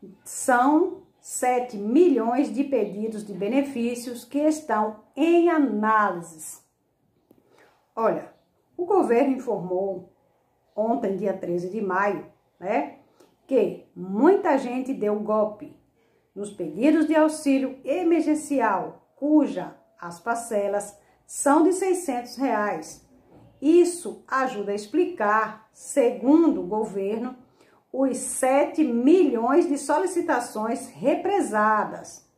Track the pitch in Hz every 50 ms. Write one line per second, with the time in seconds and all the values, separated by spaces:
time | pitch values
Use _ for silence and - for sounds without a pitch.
0 | - - - _ _ - - - - - 247 240 254 277 302 320 370 370 - -
1 | - _ _ _ - - - - 254 254 247 247 247 240 - 202 202 214 247 311
2 | 370 339 269 226 220 233 247 262 277 208 214 247 277 - 277 226 202 - 185 208
3 | 214 220 220 202 175 208 196 175 196 208 254 277 277 277 - 240 233 240 240 233
4 | - 262 240 233 - - - 285 302 311 302 - - - 220 214 214 220 - -
5 | _ _ _ 262 302 339 339 339 330 349 330 311 277 240 208 208 214 220 220 214
6 | 208 196 175 175 165 160 160 156 - - - - _ _ _ _ _ _ _ _
7 | _ _ _ _ _ _ _ _ _ _ _ _ _ _ _ _ _ _ _ -
8 | 226 208 - - - - - _ _ _ _ _ _ _ _ - 359 339 415 370
9 | 277 214 240 233 277 269 262 - - 240 208 185 170 180 180 185 196 196 190 180
10 | - - _ _ _ _ _ _ _ _ _ _ _ _ _ 202 214 226 247 269
11 | 220 190 196 180 208 196 185 - - 175 175 175 175 185 196 226 202 190 180 190
12 | 202 208 196 147 - - _ _ _ _ _ _ 170 190 220 277 311 302 - -
13 | _ _ _ _ _ _ _ _ _ - 269 247 196 175 - - - _ _ 175
14 | 180 190 196 214 269 349 403 403 - 330 285 262 - 247 247 262 254 254 269 -
15 | 208 208 208 214 208 208 214 214 208 - - - - - - _ _ _ _ _
16 | _ _ _ _ _ _ _ 190 202 - - - 175 151 156 185 247 311 294 330
17 | 302 302 320 311 311 302 302 - - 277 269 262 269 254 - - - 247 294 370
18 | 359 330 339 320 - 302 302 - - - 285 262 226 214 196 180 165 160 - -
19 | _ _ _ _ 269 294 302 302 269 - - 180 156 151 - - _ _ _ _
20 | 175 175 170 - - 233 233 233 - - 226 202 202 202 202 202 202 - - _
21 | _ _ _ _ _ - - - - 285 285 330 320 370 359 370 392 381 349 359
22 | - - 247 240 233 - - 233 277 254 226 208 208 202 185 160 156 - - -
23 | _ _ _ _ _ _ - - - - _ _ - 294 330 349 339 - - -
24 | - 202 - - - - 240 269 262 - 208 208 196 196 202 214 - - - 311
25 | 359 - - - 214 202 214 220 - - - - _ _ _ - - - - -
26 | 160 160 202 - 214 262 302 330 330 302 - 196 175 175 208 220 220 180 185 202
27 | 190 196 220 226 247 254 262 - _ _ _ _ _ _ _ _ _ _ - 254
28 | 269 262 233 - - - - - 262 262 269 285 294 - - 320 311 247 233 233
29 | 247 285 349 381 339 269 233 226 233 247 277 339 - - 285 277 - - 294 330
30 | 381 - 359 339 - - 277 247 240 - - 214 214 226 233 - - - - -
31 | 180 269 339 - - - 403 381 294 208 208 214 214 214 214 208 190 - 175 170
32 | - - - - _ _ _